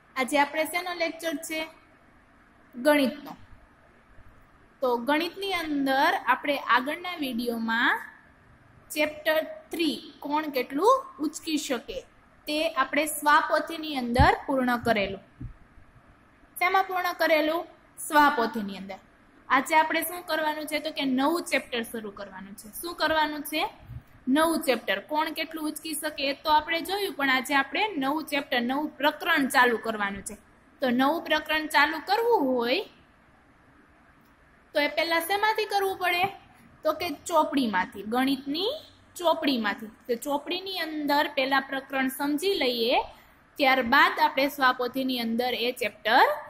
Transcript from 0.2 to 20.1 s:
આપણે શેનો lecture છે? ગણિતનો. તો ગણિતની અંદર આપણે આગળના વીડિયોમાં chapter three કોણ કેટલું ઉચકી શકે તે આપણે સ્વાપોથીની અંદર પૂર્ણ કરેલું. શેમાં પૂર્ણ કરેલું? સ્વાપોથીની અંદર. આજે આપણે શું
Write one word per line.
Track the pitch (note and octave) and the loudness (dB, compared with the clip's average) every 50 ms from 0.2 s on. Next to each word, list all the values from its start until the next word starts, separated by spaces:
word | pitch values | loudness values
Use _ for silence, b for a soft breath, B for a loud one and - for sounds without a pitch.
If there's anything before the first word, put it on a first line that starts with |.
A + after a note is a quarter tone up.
| C4 A#3+ D4 C#4+ | -4 0 2 2
આપણે | C#4+ C#4+ D4 D#4 D#4 | 2 2 0 -4 -4
શેનો | D4+ D#4+ F4 F4+ F4+ F4 | -2 -4 -6 -6 -6 -6
lecture | F4 E4 E4+ E4 - E4+ E4 D#4+ | -4 -4 -4 -4 -6 -8 -6 -6
છે? | D4 E4 - D#4+ D#4 D#4+ D#4+ - - _ _ _ _ _ _ _ - _ _ _ _ _ _ _ _ _ _ - | -6 -8 -8 -6 -6 -8 -8 -12 -20 _ _ _ _ _ _ _ -20 _ _ _ _ _ _ _ _ _ _ -10
ગણિતનો. | B3 A#3+ D4+ D4 D4 C4+ A#3 G3 - - D3+ E3 - - - - - - _ _ _ _ _ _ _ _ _ - - - - - - - _ _ _ _ _ _ - | -2 2 4 4 4 4 0 -2 -4 -12 -16 -16 -18 -18 -20 -20 -20 -20 _ _ _ _ _ _ _ _ _ -20 -20 -20 -20 -20 -20 -20 _ _ _ _ _ _ -4
તો | - B3+ A#3+ | -2 0 0
ગણિતની | A#3+ A#3 A#3+ D4 D4+ E4+ F4+ - G4 G4 G4 F#4+ | 0 0 0 0 0 0 -2 -6 -6 -6 -4 -2
અંદર | F4 E4 D#4 D4 C#4+ C#4 C4+ C4+ C4+ C#4+ E4+ F#4+ F4+ - | -2 -2 -2 -2 -2 0 2 2 4 4 2 2 0 0
આપણે | A3+ B3+ C4 - D4 C#4+ C4+ | 0 -2 0 0 -2 -4 -2
આગળના | - - A#3 B3 B3+ C#4 D#4 D#4+ F4 F4+ F4 | 0 2 2 2 2 0 -6 -6 -8 -10 -8
વીડિયોમાં | E4+ D4 C4 B3 A3+ A#3+ A#3+ A#3 A3+ A3+ A3+ A3+ A#3 B3 D4+ G4 A4 - - - - - _ _ _ _ _ - - _ _ - - _ - | -6 -6 -4 -4 -4 -4 -4 -4 -4 -2 -2 0 2 2 2 0 0 -4 -10 -18 -20 -20 _ _ _ _ _ -20 -20 _ _ -20 -20 _ -10
chapter | - D4+ D4+ D4+ D4+ - - E4 D#4 D#4 D4+ - - - - - - | -2 -2 -2 -2 -2 -4 -2 0 0 0 0 -2 -8 -14 -14 -10 -4
three | D#4 E4+ D4+ A#3+ - - - - - | 0 0 0 0 -2 -8 -14 -16 -12
કોણ | - C#4+ D4 D4+ D#4 | -8 -4 -2 -2 -2
કેટલું | D4+ C4+ B3+ A#3+ A#3 C4 C#4 F4 A4 C5 - - - - - | -2 -4 -4 -4 -4 -2 2 4 4 4 4 2 -6 -10 -6
ઉચકી | D4 D#4 - - - E4 D#4 | -6 -6 -6 -6 -6 -4 -4
શકે | C#4+ - - C4+ A3+ - - G3 F3 - - _ _ _ _ _ _ - | -2 -2 -2 -4 -4 -4 -8 -12 -12 -12 -14 _ _ _ _ _ _ -6
તે | - D4+ D4+ D#4+ D#4+ | -4 -2 0 0 0
આપણે | D#4+ - C4+ C4+ - C#4 D#4 | 0 0 0 0 2 0 0
સ્વાપોથીની | D4+ - - D4 D4 D4 D#4 E4 - E4 D#4 D#4 - E4 D#4+ D#4 D#4 D4 | 0 -2 0 4 6 6 6 4 4 0 0 0 0 -8 -8 -8 -6 -6
અંદર | C4+ A#3+ A#3+ A#3+ B3+ C#4 E4+ G#4 - - | -4 -4 0 4 6 6 6 6 4 0
પૂર્ણ | - C#4 C4 B3+ B3 B3 | -2 0 0 2 2 0
કરેલું. | A#3 - A#3 A3+ G#3+ G3 F#3+ G3 F#3+ - - _ - - - - - - _ - - - _ - - _ _ - _ _ _ _ _ _ _ - - | 0 2 2 2 2 2 -2 -4 -10 -14 -18 _ -14 -14 -14 -14 -18 -20 _ -20 -20 -20 _ -20 -20 _ _ -20 _ _ _ _ _ _ _ -8 -2
શેમાં | F4 F4+ F#4+ F#4+ F#4+ | -2 2 2 2 2
પૂર્ણ | F#4+ F#4 F4+ F4+ F4+ F4 | 2 -2 -2 -2 -2 0
કરેલું? | - E4 D#4+ E4 D4+ D4+ D#4 D#4+ E4+ F4 - - - _ _ _ - - - | 2 2 4 4 4 4 2 0 -2 -4 -6 -14 -20 _ _ _ -14 -6 2
સ્વાપોથીની | E4 D4 D4 C#4+ C#4+ C4 A3+ A3 - A3+ G3+ G3 G3 | 6 6 6 6 6 4 0 -2 -2 -4 -6 -6 -8
અંદર. | - F#3+ F#3+ F#3+ F#3+ - _ _ _ _ _ _ - - - | -10 -10 -12 -14 -14 -16 _ _ _ _ _ _ -12 -2 2
આજે | B3 C4+ C4+ - D#4+ | 2 2 2 4 4
આપણે | D#4 D#4+ D#4 D#4+ E4 E4 | 4 4 4 2 -2 -2
શું | E4 | -4